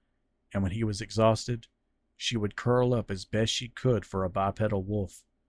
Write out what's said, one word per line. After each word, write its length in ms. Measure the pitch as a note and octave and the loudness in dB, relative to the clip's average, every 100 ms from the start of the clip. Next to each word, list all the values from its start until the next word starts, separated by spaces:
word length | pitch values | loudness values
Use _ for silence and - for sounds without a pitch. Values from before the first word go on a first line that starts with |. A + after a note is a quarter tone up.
| _ _ _ _ _ | _ _ _ _ _
and 80 | G2+ | -2
when 80 | F#2+ | -2
he 140 | A2 | 0
was 160 | A2 G2+ | -2 -4
exhausted, 640 | A2 G#2 A2+ A2 - A#2 - _ _ _ _ - | -4 2 4 4 0 -8 -10 _ _ _ _ -10
she 200 | - A#2 | -4 -2
would 180 | G#2 | -2
curl 400 | - A#2+ B2 B2 | -2 2 4 4
up 160 | B2 - | 2 -2
as 140 | G2 | -6
best 280 | - A2 A2 | -2 0 0
she 140 | - B2 | 0 -6
could 400 | - B2+ A2 - | -2 2 2 0
for 160 | F#2+ | -4
a 80 | F#2 | -2
bipedal 540 | G2 G2 - G#2+ G2+ | 0 -2 0 0 0
wolf 400 | F#2+ G#2 F#2+ - - _ | -2 -4 -4 -8 -20 _